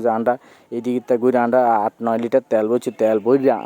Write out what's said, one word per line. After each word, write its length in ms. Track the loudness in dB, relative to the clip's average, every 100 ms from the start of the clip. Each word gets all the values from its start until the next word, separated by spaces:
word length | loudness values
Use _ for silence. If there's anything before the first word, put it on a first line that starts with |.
যে 100 | -2
আমরা 240 | 0 -2 -2 -8 -20 _
এই 80 | -8
দিকটা 340 | -6 -6 -2 0
ঘুরে 220 | 2 2
আমরা 220 | 2 2 2 2
আট 180 | -2 -4
নয় 160 | -4 -2
লিটার 260 | 0 -2 0
তেল 180 | -2 0
বইছি, 220 | -2 -2
তেল 260 | -2 0 0
বই 180 | 2 2
দিয়া 180 | 2 0